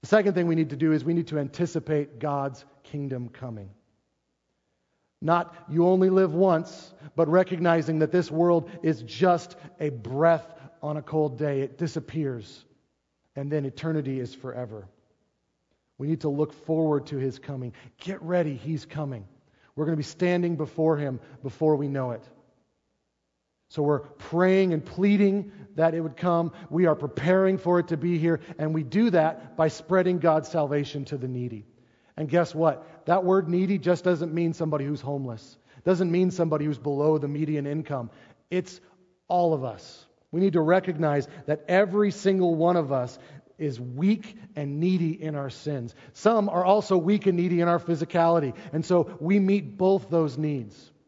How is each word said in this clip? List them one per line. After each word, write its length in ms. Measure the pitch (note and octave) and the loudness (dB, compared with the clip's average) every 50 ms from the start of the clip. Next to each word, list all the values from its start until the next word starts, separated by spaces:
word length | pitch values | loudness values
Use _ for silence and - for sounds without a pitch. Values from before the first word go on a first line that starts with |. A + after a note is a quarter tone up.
The 60 | - | 0
second 280 | - G3+ G#3+ G3+ G3+ F#3 | 2 2 2 2 2 0
thing 120 | F3+ F3 | 0 0
we 80 | E3+ E3 | 0 0
need 140 | D#3+ D#3+ - | 0 0 -2
to 80 | D3 | -2
do 160 | C3+ D#3 D#3 D#3 | -2 0 2 2
is 100 | D3 B2+ | 0 0
we 100 | D#3 E3+ | 0 -2
need 140 | E3+ D#3+ | -2 -2
to 120 | - D3+ D3 | -4 -4 -4
anticipate 800 | C#3 A#2+ - - F3 E3 - E3 - - D#3 D3 D3 C#3+ - A#2 | -4 -6 -4 -4 -4 -4 -4 -6 -4 -2 -2 -2 -2 -4 -10 -8
God's 440 | C3 D3+ C#3+ C#3+ C#3 C#3 C3 B2 - _ _ _ _ | -6 -4 -4 -2 -4 -6 -8 -10 -20 _ _ _ _
kingdom 460 | - - D3 C#3+ C#3 C3 B2 B2 A#2 | -14 -10 -10 -8 -8 -8 -8 -10 -12
coming. 420 | - - C3 B2 A2+ G#2+ G2 F#2+ G2 _ _ _ _ _ _ _ _ _ _ _ _ _ _ _ _ _ _ _ _ _ _ _ _ _ _ _ _ _ | -12 -14 -14 -12 -12 -12 -16 -18 -20 _ _ _ _ _ _ _ _ _ _ _ _ _ _ _ _ _ _ _ _ _ _ _ _ _ _ _ _ _
Not 320 | - D3+ E3+ F3 E3+ - - - - - | 0 0 0 0 0 -4 -12 -20 -14 -4
you 180 | D3 E3 E3+ | 0 2 4
only 220 | F3+ F#3 F#3 F#3 F#3+ | 4 4 4 4 4
live 240 | F#3 F#3+ F#3+ F3+ D3+ | 4 4 2 2 2
once, 600 | E3+ F#3+ F#3+ F3 D#3+ F3 - - - - - - _ D3 D3+ _ | 2 4 4 4 2 0 -6 -14 -20 -20 -20 -20 _ -20 -12 _
but 120 | - E3 | -2 0
recognizing 720 | D3 D#3+ F#3 F#3 F3+ F#3 E3 E3+ F3 E3+ E3 D3+ C#3 D#3+ D#3 | 4 4 2 2 2 -2 0 2 2 2 2 0 0 0 0
that 120 | D#3 D3+ | 0 2
this 200 | E3 F3+ E3+ - | 2 0 0 0
world 380 | D3+ D#3+ F3 F3 F3 E3+ - - - - - | 0 2 4 4 4 2 0 -4 -14 -4 -2
is 200 | D#3+ D#3 A2+ A#2 | -2 -2 -2 -6
just 520 | A2 G2+ A2 D#3+ F3+ F3 E3 E3 - - - - - - - | -14 -2 0 2 2 2 2 -2 -10 -20 -20 -20 -20 -12 -8
a 100 | D3+ D3+ | -8 -6
breath 580 | C3+ A#2+ G#2 A#2+ B2+ C#3 D#3+ E3+ E3 D#3 - - - - C3+ - - _ | -6 -8 -10 -8 -2 2 4 4 4 4 -2 -12 -20 -20 -20 -20 -18 _
on 160 | - D3 D3+ | -8 -8 -6
a 40 | D3+ | -8
cold 360 | C#3+ - D#3 D#3 D3+ D3 B2+ | -8 -4 -2 -2 0 -2 -2
day. 240 | A2+ D3+ D3 C#3 C3+ | -4 -4 -2 -2 -2
It 160 | C3+ C3+ C#3 | -4 -4 -6
disappears. 880 | - E3+ D#3 - D#3+ B2+ - - D#3+ D3+ C3+ B2+ A#2 G#2 - - - _ _ _ _ _ _ _ _ _ _ _ _ _ _ _ | -6 -6 -6 -6 -8 -10 -8 -8 -6 -4 -4 -6 -8 -12 -16 -20 -20 _ _ _ _ _ _ _ _ _ _ _ _ _ _ _
And 160 | C#3 C#3 C#3+ | -10 -6 -4
then 140 | D3 D3+ C#3 | -4 -2 -4
eternity 540 | C3+ C#3 - - D#3+ D#3+ D#3 C#3+ C3+ C3 C3 | -4 -8 -6 -6 -2 -2 -2 -2 -4 -4 -6
is 140 | B2 A2+ - | -6 -8 -10
forever. 540 | - - C3 A#2+ B2 B2 A2 A2 G#2+ G2 F#2+ _ _ _ _ _ _ _ _ _ _ _ _ _ _ _ _ _ _ _ _ _ _ | -12 -14 -12 -10 -10 -10 -10 -12 -16 -16 -18 _ _ _ _ _ _ _ _ _ _ _ _ _ _ _ _ _ _ _ _ _ _
We 80 | C3+ | -4
need 140 | D3 E3 - | -4 -2 -2
to 80 | - D3+ | -2 -2
look 240 | C#3 C#3+ D3+ D3 - | 0 0 -2 -2 -4
forward 540 | - - - D#3+ D#3+ D#3+ D3+ D3+ C#3+ D3 | -16 -4 -2 0 0 2 2 2 0 -2
to 100 | - D3 | -4 -6
his 200 | C3+ C3 C3+ A#2+ | -4 -4 -4 -6
coming. 360 | - - - C#3+ C3 B2+ A#2+ - - - - _ | -8 -12 -12 -10 -8 -10 -10 -12 -14 -20 -20 _
Get 260 | _ - F3+ G3 - - | _ -12 -10 -10 -10 -6
ready, 320 | D#3+ F3+ F3+ E3+ D#3 C#3 | -2 0 0 0 -2 -4
he's 300 | A#2 G2 D3 D#3+ D3 - | -8 -6 -6 -6 -6 -6
coming. 420 | - - D3 D3+ C#3 B2+ A2+ G2 F#2+ _ _ _ _ _ _ _ _ _ | -10 -8 -8 -8 -6 -8 -10 -14 -18 _ _ _ _ _ _ _ _ _
We're 100 | - D3+ | -4 -2
gonna 100 | D3+ E3 | -2 -2
be 80 | D3+ D3 | -2 -4
standing 540 | - - - F3+ F3 F3+ F3+ F3+ F3 E3+ | -6 -4 0 2 2 2 2 0 0 -2
before 400 | C#3+ D#3 C3 - - D#3+ D#3+ D#3+ | -2 -4 -6 -2 0 2 2 2
him 220 | D3 D3 C#3 C3 A#2+ - - - - - | 2 0 -4 -6 -8 -12 -16 -20 -12 -12
before 320 | C3+ - - D#3+ D#3 D3+ | -12 -4 0 2 2 2
we 120 | C#3 D3 | 2 0
know 240 | C#3 C#3 C#3 C3 B2 | -4 -4 -4 -4 -4
it. 160 | A#2 G#2 - - - _ _ _ _ _ _ _ _ _ _ _ _ _ _ _ _ _ _ _ _ _ _ _ _ _ _ _ | -6 -8 -12 -18 -20 _ _ _ _ _ _ _ _ _ _ _ _ _ _ _ _ _ _ _ _ _ _ _ _ _ _ _
So 140 | - D#3 D3 | -4 -2 0
we're 160 | D3 D3 C3+ | 0 0 0
praying 760 | C#3+ - - _ - - - E3+ F3+ F#3 F#3 F#3+ F#3+ F#3 E3 | -2 -10 -20 _ -14 -4 0 2 4 4 6 4 4 2 2
and 100 | D#3 D#3 | -2 -4
pleading 680 | - - - F#3+ G#3 G#3 G3 G#3 G3 F#3+ G3+ G3 - - - - - - | -6 -4 0 2 4 4 6 4 4 2 0 -4 -8 -14 -20 -20 -12 -2
that 180 | - D#3+ E3 D#3+ | 0 0 2 2
it 80 | E3 | 0
would 160 | D#3+ D#3 B2+ | -6 -6 -8
come. 340 | - - F3+ E3+ E3+ E3+ D#3+ - - - - | -4 0 0 2 2 0 -2 -6 -10 -14 -4
We 180 | D3 E3+ F3+ | 0 2 4
are 80 | E3 D3+ | 4 4
preparing 640 | C3+ C#3 C#3+ - - C#3 E3+ F#3 F#3+ F#3+ F#3+ F#3+ | 2 -2 -6 -6 -2 2 4 4 4 4 4 2
for 220 | F#3 - F3 F3 F3 | 0 0 2 2 2
it 100 | E3+ F3 | 2 0
to 80 | E3+ | -4
be 200 | D3 D3 F3 F3 | -2 -2 0 0
here. 240 | D#3+ D#3 E3+ E3 D#3+ D#3+ - E3 | 2 2 0 0 0 -4 -12 -8
And 160 | - D3+ D#3 D#3+ | -6 -4 -2 -2
we 100 | D#3+ D3+ | -4 -4
do 280 | B2 B2+ G3+ A#3 A#3 | -2 0 2 2 4
that 440 | F3 E3+ D#3 D#3+ D#3 - - - - | 4 4 4 2 0 -4 -14 -14 -2
by 140 | - D#3+ D#3+ | 0 0 0
spreading 480 | D3+ - - - F#3 F#3+ F3 F#3 F3+ | 0 -4 -4 0 2 2 2 2 0
God's 320 | E3+ C#3+ E3+ D#3 D#3 C#3+ - | 2 2 4 2 2 0 -2
salvation 560 | - E3 D3 C#3 D3 D3 C#3+ - - D3 C3+ | -2 -2 0 0 0 -2 -2 -4 -8 -10 -8
to 120 | - D3 | -8 -8
the 100 | C3+ B2 | -8 -6
needy. 400 | B2+ B2+ B2 B2 B2 A2+ G#2+ G2+ _ _ _ _ _ _ _ _ _ _ | -6 -6 -6 -6 -8 -10 -12 -16 _ _ _ _ _ _ _ _ _ _
And 100 | - D#3 | -8 -6
guess 260 | C#3+ C3+ F3 E3+ E3 - | 0 2 0 0 0 -2
what? 520 | D#3 E3 D#3+ C3+ - - - - - _ | 2 2 2 2 0 -10 -20 -20 -12 _
That 180 | - F3 F#3+ F#3 | 0 0 2 4
word 240 | F3+ F#3+ G3 F3+ | 4 2 2 2
needy 300 | D#3 F3 F3+ F#3+ F3+ G3+ | 0 0 0 2 0 0
just 260 | F#3 C3 F3 F3+ - - | 0 2 0 0 2 2
doesn't 300 | F#3 F3+ D3 E3+ E3 D#3 | 0 0 0 -2 -4 -2
mean 180 | E3+ E3+ E3 E3 | -2 -2 -2 -2
somebody 300 | - E3 D#3 D3+ D3 C#3 | -2 -4 -2 -2 -2 -2
who's 160 | C#3+ D3 C#3 | -4 -6 -6
homeless. 580 | - C3+ C#3+ C#3+ C3+ B2+ A#2 A2 - - - _ _ _ _ C3 _ | -6 -6 -6 -6 -6 -8 -10 -12 -16 -20 -20 _ _ _ _ -4 _
Doesn't 260 | F3 F#3 E3+ F#3+ F3 | 2 2 2 2 0
mean 200 | E3 F3+ F#3 F#3 | 2 2 2 2
somebody 340 | F3+ F3+ E3+ D#3+ D#3 D3+ D3 | 2 0 0 0 0 0 0
who's 120 | D3+ D3 | -2 -4
below 400 | A#2+ A#2 D3 C#3+ C#3 D3 D#3 D#3 | -4 -4 -4 -2 2 2 2 2
the 120 | D3+ C#3+ C#3+ | 2 0 -4
median 360 | C#3+ D3+ D#3 D3 D#3 D3 C#3 | -4 -4 -4 -2 -2 -4 -4
income. 440 | C#3+ D3 D#3+ D3+ - D3 C3 A#2 A2+ - - - _ _ _ _ _ | -4 -4 -6 -6 -6 -6 -8 -8 -10 -14 -20 -20 _ _ _ _ _
It's 320 | F3 F#3 - - - - _ _ _ _ _ _ _ _ _ _ | -4 -4 -4 -6 -14 -20 _ _ _ _ _ _ _ _ _ _
all 240 | F3 F3+ F3 E3+ D#3+ | 0 2 2 2 2
of 100 | C#3 B2+ | 0 -2
us. 420 | B2 G#2+ - - - - - - _ _ _ _ _ | -8 -10 -12 -18 -20 -20 -20 -20 _ _ _ _ _
We 100 | - E3+ | -2 0
need 120 | F#3+ G3 D#3+ | 0 2 4
to 80 | F3 | 2
recognize 680 | D#3 D#3 F3 F#3+ F#3 F#3 F3 D3 E3 D3+ D3 C#3+ B2+ - - - - | 4 4 4 2 2 -2 -4 0 0 2 2 0 -2 -4 -12 -12 -4
that 180 | - D3+ D#3 - - | -4 -4 -4 -2 0
every 420 | F3 F#3+ G#3 F#3+ F3+ G#3 G#3 G#3 | 2 2 2 2 2 2 2 2
single 440 | - - - F#3+ F#3+ F#3+ F3+ E3+ E3 | 0 0 0 0 2 4 2 2 2
one 200 | D#3 E3 F3 F3+ | 2 2 2 2
of 160 | F3 D#3 C3+ | 2 0 0
us 260 | C#3 C3 B2 B2 - - - - C#3 C#3+ _ _ _ | -2 -2 -2 -4 -8 -16 -20 -20 -20 -20 _ _ _
is 220 | _ D#3+ D3 B2+ A2+ | _ -6 -6 -6 -6
weak 580 | B2 B2 B2 C3+ E3 G3 A3 - - - - - - - - | -10 -10 -6 0 2 2 2 0 -2 -16 -20 -20 -20 -14 -10
and 240 | D3+ D3 C#3+ C#3+ D3 | -8 -8 -6 -4 -2
needy 420 | E3 F#3 F#3 F#3 F3 D#3+ D#3 - | 0 0 2 2 0 -2 -2 -4
in 140 | D3+ D#3 D3+ | -6 -6 -6
our 140 | C#3+ C#3 C3+ | -6 -8 -8
sins. 460 | - - - D3+ D3 C3+ A#2 A2+ - - - - _ | -10 -10 -8 -6 -6 -6 -8 -10 -14 -18 -20 -20 _
Some 360 | - - G#3+ A#3 A3 G3+ G3+ | 2 2 4 4 4 0 0
are 160 | E3+ F3 F3+ | 0 0 4
also 320 | F#3 G3+ G#3+ G#3 - G3 | 4 4 4 4 2 2
weak 300 | F3+ D#3 F3+ G#3 G#3 G3+ | 2 4 4 2 2 2
and 100 | G3 F3+ | 2 2
needy 240 | E3+ F3 F#3 F3 E3+ | 2 2 2 2 2
in 60 | E3+ | 4
our 120 | E3+ E3+ E3+ | 4 2 0
physicality. 760 | - - E3+ D3 E3 - - F3 E3 E3 E3+ E3+ D3 C3 A2+ - - - - | 0 -2 -2 -2 -2 0 2 4 4 6 4 4 2 0 -4 -8 -12 -6 -6
And 100 | D#3+ D#3+ | -6 0
so 340 | - F3+ F3 D#3 - - - | 2 4 4 4 2 -2 -8
we 200 | D3 E3 G3 G#3 | 0 2 4 4
meet 380 | G3 F#3 G3 G3+ E3+ C3 - | 4 4 2 0 0 -6 -4
both 320 | - F#3 F#3+ G3 F#3+ A#2 G2+ | 0 2 2 2 2 0 0
those 280 | E3+ E3 D#3+ D3 B2 | 0 2 2 0 -2
needs. 540 | C3+ D3+ D3+ D3 C3+ A2+ G#2 - - - - _ _ _ | -4 -4 -2 -2 -4 -6 -10 -16 -20 -20 -20 _ _ _